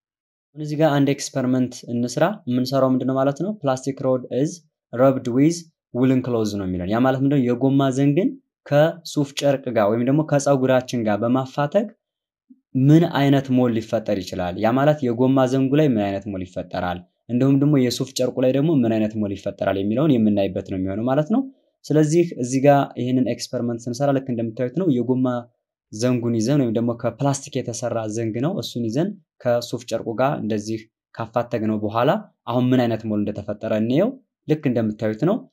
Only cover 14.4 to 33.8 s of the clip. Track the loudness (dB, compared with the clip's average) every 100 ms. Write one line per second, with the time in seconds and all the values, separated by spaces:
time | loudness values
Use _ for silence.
14.4 | -4 -2 0 2 2 2 0 0 2 4
15.4 | 2 2 2 4 4 2 0 -2 -6 -8
16.4 | -8 -10 -8 -6 -6 -6 -12 _ -4 2
17.4 | 4 4 4 4 2 0 -4 -2 -2 2
18.4 | 2 2 2 2 2 2 0 -2 -4 -4
19.4 | -8 -4 -2 -2 0 2 2 4 4 2
20.4 | 0 -2 -6 -6 -4 -4 -2 0 0 -2
21.4 | -2 -8 _ _ -2 2 4 2 0 -2
22.4 | -4 2 4 4 2 -4 0 0 0 -2
23.4 | -6 -6 -4 -6 -6 -2 0 0 -2 -4
24.4 | -4 -4 -4 -2 0 0 0 0 0 -2
25.4 | -8 _ _ _ _ -4 0 0 0 0
26.4 | 2 2 2 0 -2 -2 -4 -2 -2 -2
27.4 | -6 -8 -6 -6 -6 -4 -6 -4 -4 -4
28.4 | -4 -4 -8 -6 -4 -2 -4 -6 _ _
29.4 | -2 -2 -4 -10 -6 -6 -4 -2 -2 -2
30.4 | -4 -4 -4 -8 -10 _ _ -12 -6 -4
31.4 | -4 -2 -2 -2 -2 0 2 0 -4 _
32.4 | -4 0 2 2 2 -2 -2 -2 -2 -4
33.4 | -8 -6 -2 -2